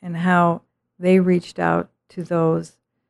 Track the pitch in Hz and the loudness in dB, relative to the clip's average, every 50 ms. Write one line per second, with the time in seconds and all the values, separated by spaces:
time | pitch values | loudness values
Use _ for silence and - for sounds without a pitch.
0 | - 180 170 165 175 185 180 175 175 170 170 - - _ _ _ _ _ _ - | -14 -12 -8 -4 -2 0 2 4 2 2 0 -2 -6 _ _ _ _ _ _ -4
1 | 180 180 185 190 180 185 180 175 - - - - 175 170 165 170 - - _ _ | 0 2 2 4 4 2 2 0 -2 -6 -8 -4 -2 0 0 -2 -4 -6 _ _
2 | _ _ _ 185 170 - 175 165 165 160 165 165 165 - - _ _ _ _ _ | _ _ _ -16 -8 -6 -2 0 0 0 0 -2 -4 -10 -16 _ _ _ _ _
3 | _ _ | _ _